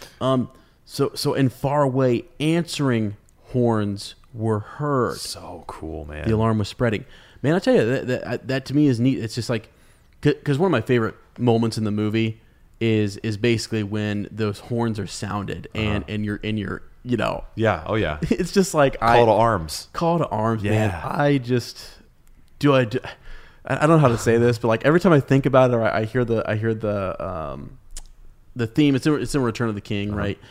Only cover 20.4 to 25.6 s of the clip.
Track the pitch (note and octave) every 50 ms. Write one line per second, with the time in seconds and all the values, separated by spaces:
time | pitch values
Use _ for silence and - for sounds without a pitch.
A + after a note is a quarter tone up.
20.4 | G#2+ A2+ A2+ A2 G2+ G2+ G#2+ G#2+ A2 G#2 F#2 D#2+ - C#3 C#3+ - D3 D3 C#3+ C#3
21.4 | B2 A#2+ B2 A#2+ A#2 - - - - - - - - _ _ _ _ - - -
22.4 | - - - - - C#3+ C#3 C3 B2+ A2 A2+ B2+ - - - - - - - -
23.4 | - - - - - - B2+ - D#3 D3+ E3+ D#3 D3 B2 A2+ A2 - A#2+ A2+ A#2
24.4 | A#2 A#2+ A#2+ A2 - A2+ A2+ A2+ - C3+ D#3+ F3 - G3 E3 C#3+ C3 - C3+ C3+
25.4 | - D3 B2+ C3